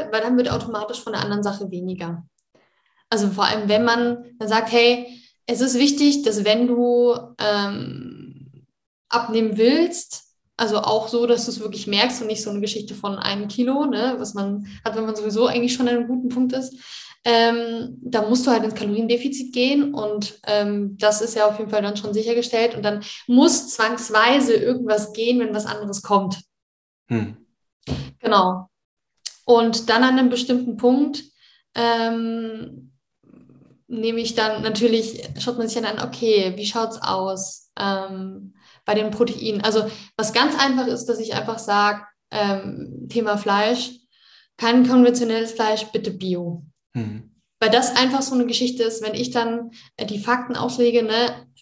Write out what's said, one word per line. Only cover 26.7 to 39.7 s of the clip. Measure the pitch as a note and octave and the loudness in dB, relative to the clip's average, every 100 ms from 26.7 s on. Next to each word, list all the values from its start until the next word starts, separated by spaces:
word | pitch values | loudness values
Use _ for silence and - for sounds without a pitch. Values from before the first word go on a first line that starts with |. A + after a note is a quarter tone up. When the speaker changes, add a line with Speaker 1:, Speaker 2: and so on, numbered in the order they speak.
| _ _ _ _ | _ _ _ _
Speaker 2:
Hm. | A#2 G#2+ - _ _ _ _ - - - - | -2 -2 -8 _ _ _ _ -8 -8 -8 -6
Speaker 1:
Genau. | A3+ G3+ F#3 F#3 F#3 _ _ _ _ _ - - | 2 4 4 0 -10 _ _ _ _ _ -16 -6
Und | - A#3 A3+ A3+ - | 4 6 6 0 2
dann | A3+ | 4
an | B3+ C4 | 6 6
einem | B3+ | 4
bestimmten | B3 - B3 A#3+ G3+ | 2 0 0 -2 0
Punkt, | B3 C#4 D4 - - _ _ _ _ | 2 4 2 -2 -12 _ _ _ _
ähm, | - A#3 A#3 A3+ A3+ A3+ A3+ A3+ A3 - B2+ B2+ _ _ _ _ - _ - _ _ _ | -2 0 2 0 -2 -4 -4 -8 -10 -14 -16 -20 _ _ _ _ -20 _ -20 _ _ _
nehme | A3+ A3+ A3+ | -4 -2 -2
ich | A#3 - | -2 0
dann | G#3+ G#3+ | 0 0
natürlich, | G#3+ G#3 A#3 A3+ G#3+ - - - | -4 2 2 2 0 -8 -14 -8
schaut | B3 A#3+ | -6 -4
man | A3 | -4
sich | A#3 | -4
dann | G#3+ G#3+ | -4 -4
an, | B3 | -8
okay, | - A3+ G#3 F#3 F#3+ | -2 2 4 2 -4
wie | G#3 | -6
schaut's | A3+ A3+ A3+ | -4 -4 -4
aus, | - F#3+ F#3+ F#3+ - - _ - | -4 -2 -2 -6 -8 -10 _ -6
ähm, | G3 G3 F#3+ F#3+ F#3+ G3 G3 _ _ _ | -4 -4 -6 -10 -10 -12 -18 _ _ _
bei | - | -2
den | G#3+ G#3+ | 0 0
Proteinen? | G#3 A#3+ - A3 G3+ | 0 0 0 -4 -2
Also | G#3+ | 0